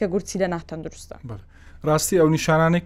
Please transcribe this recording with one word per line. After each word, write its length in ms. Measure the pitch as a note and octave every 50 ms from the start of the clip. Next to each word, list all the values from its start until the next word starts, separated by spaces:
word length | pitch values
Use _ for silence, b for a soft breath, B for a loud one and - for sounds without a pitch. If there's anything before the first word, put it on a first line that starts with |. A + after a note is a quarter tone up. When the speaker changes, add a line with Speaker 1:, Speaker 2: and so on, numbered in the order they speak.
Speaker 1:
کە 40 | G#3+ F3+ F3+
گورچیلە 340 | G3+ - - - F3+ F#3+ F3+ F3
ناتەندروستە؟ 640 | E3 - - D#3+ D#3+ D#3 D#3+ - - - - - - - A#2+
Speaker 2:
بەڵێ. 140 | G#2+ F#2 - b b b b b b b -
ڕاستی 280 | D3+ D3+ D#3 - - G3 F3
ئەو 80 | D#3 D#3 D#3+
نیشانانەی 460 | D3 - E3+ D#3+ D#3+ E3 E3 E3+ F3 E3+